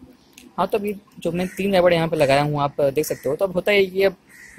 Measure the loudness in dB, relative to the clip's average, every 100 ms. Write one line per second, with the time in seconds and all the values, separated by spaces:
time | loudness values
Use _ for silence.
0 | -20 _ _ -20 -12 -6 -4 -4 -4 -10
1 | -16 -10 -6 -4 -6 -4 0 2 4 2
2 | 0 2 2 2 2 -2 -2 0 0 0
3 | -4 -4 -4 -2 -2 -2 0 2 2 2
4 | 0 -2 _ -20 -14